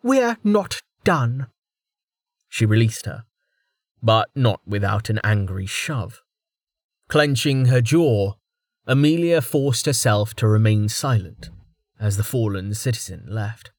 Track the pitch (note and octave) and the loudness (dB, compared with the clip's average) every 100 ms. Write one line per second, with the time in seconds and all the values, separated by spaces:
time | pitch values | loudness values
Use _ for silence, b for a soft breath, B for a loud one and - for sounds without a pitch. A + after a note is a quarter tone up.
0 | A#3+ C4+ A#3+ A3+ G#3 G#3 F#3 - _ _ | 2 2 2 0 2 2 0 -10 _ _
1 | - E3 A#2 C3 C3 _ _ _ _ _ | 0 2 0 -2 -8 _ _ _ _ _
2 | _ _ _ _ _ - G#2+ G#2+ A2+ - | _ _ _ _ _ 0 2 4 2 0
3 | - - - _ _ _ _ _ _ _ | -12 -12 -18 _ _ _ _ _ _ _
4 | A2+ A2 G#2 - A#2+ F#2+ - G2+ G2+ G#2 | 0 0 0 0 0 0 -6 -4 -2 -2
5 | G#2+ G#2+ G#2 G#2+ F#2+ F#2+ F#2+ - - C#3 | -2 -2 0 0 0 -6 -8 -8 -6 -6
6 | F#2+ - _ _ _ _ _ _ _ _ | -8 -12 _ _ _ _ _ _ _ _
7 | _ D3 D3 C3 D3 C3+ B2+ B2+ A#2 D#3+ | _ 0 0 0 0 2 2 2 2 2
8 | D#3+ G#2+ G2 - _ _ _ _ - C3 | 2 2 0 -6 _ _ _ _ -2 2
9 | D3+ E3 E3+ E3 A#2+ D3+ C#3 A#2+ - C3 | 4 2 2 0 0 -2 0 -2 -2 0
10 | A#2+ G#2 G#2 - A2 G#2+ A2 G#2+ G#2 - | 0 0 0 0 2 4 4 2 0 -4
11 | C#3 B2+ F2 - - - _ _ _ _ | -2 -2 -2 -16 -20 -20 _ _ _ _
12 | G#2 G2 G#2+ B2+ A2 G2 G2 G#2+ - A2+ | -4 -2 -2 -2 -2 -4 -6 -6 -4 -6
13 | - - - A2 G#2 A2+ - | -8 -14 -10 -8 -8 -10 -20